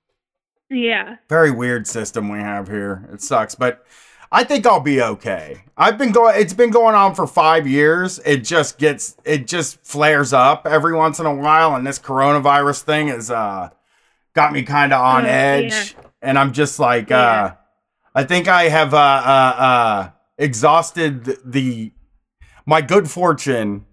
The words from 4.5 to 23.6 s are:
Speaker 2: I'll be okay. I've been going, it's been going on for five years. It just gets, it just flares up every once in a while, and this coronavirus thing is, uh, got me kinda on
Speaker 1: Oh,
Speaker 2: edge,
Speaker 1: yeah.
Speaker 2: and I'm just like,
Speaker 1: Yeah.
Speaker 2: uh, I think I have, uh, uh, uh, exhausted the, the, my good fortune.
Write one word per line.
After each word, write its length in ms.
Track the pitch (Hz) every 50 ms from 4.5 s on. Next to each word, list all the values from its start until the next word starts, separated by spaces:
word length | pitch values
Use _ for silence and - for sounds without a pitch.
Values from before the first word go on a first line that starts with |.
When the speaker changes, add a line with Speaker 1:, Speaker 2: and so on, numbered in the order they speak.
| 294 262 196
Speaker 2:
I'll 140 | 240 202 170
be 200 | 131 147 139 131
okay. 600 | 120 110 107 101 - 113 95 82 78 73 71 - _ _ _
I've 200 | - 165 208 - 220
been 120 | 277 240
going, 280 | 202 240 233 226 196 208
it's 140 | 214 - 190
been 160 | 214 240 233
going 240 | 214 240 226 226 214
on 180 | 202 196 196 -
for 100 | - 170
five 400 | 139 - 180 156 160 165 165 147
years. 520 | 135 135 143 147 151 165 180 185 185 - - -
It 140 | 151 147 131
just 400 | 110 - 170 165 143 - - -
gets, 380 | 147 151 139 - - - - _ -
it 220 | - 156 143 123
just 380 | - 175 175 151 - - - _
flares 480 | - - 143 151 151 151 147 143 117
up 340 | 139 131 123 135 151 151 -
every 280 | 151 151 156 151 165 165
once 240 | 160 156 160 147 -
in 60 | 165
a 80 | 151 143
while, 400 | 139 143 151 156 160 165 160 143
and 80 | 127 127
this 120 | 139 135 -
coronavirus 840 | - - 135 131 135 143 147 147 135 143 139 143 143 143 139 -
thing 260 | - - 151 151 151 147
is, 220 | 127 117 110 113
uh, 400 | 120 117 110 101 98 95 87 80 - _ _ _ _ _ _ _ _ _ _ _ -
got 180 | 160 147 151
me 100 | 147 139 123
kinda 320 | 139 143 147 143 135 139
on 280 | 131 127 127 127 131 127
Speaker 1:
Oh, 40 | 127
Speaker 2:
edge, 420 | 131 131 135 139 139 139 139 117
Speaker 1:
yeah. 200 | 220 214 202 202 - - - _ _ _
Speaker 2:
and 160 | - 135 135 139
I'm 140 | 139 135
just 280 | 113 139 147 139 - -
like, 300 | 135 120 123 120 107 -
Speaker 1:
Yeah. 80 | 131 127
Speaker 2:
uh, 320 | 123 117 113 107 101 92 85 _ _ _ _ _ _ _ _ _ _ _ -
I 80 | 135 139
think 240 | 135 175 180 - -
I 160 | 180 180 175
have, 280 | 160 151 160 156 143
uh, 40 | 143
uh, 640 | 151 143 139 135 135 123 131 135 135 131 131 120 120
uh, 500 | 131 127 127 123 117 113 104 98 95 90 - _ _ _ _
exhausted 880 | - 147 147 120 107 131 147 156 165 160 - - 170 160 151 139 127 113
the, 140 | 131 131 - -
the, 480 | 127 120 139 131 131 120 113 110 110 - _ _ _ _ _ _ _ _ _ _ _ _ _ _
my 140 | 143 151 160
good 280 | 151 123 180 208 175 151
fortune. 800 | - 175 180 170 156 - - 139 127 117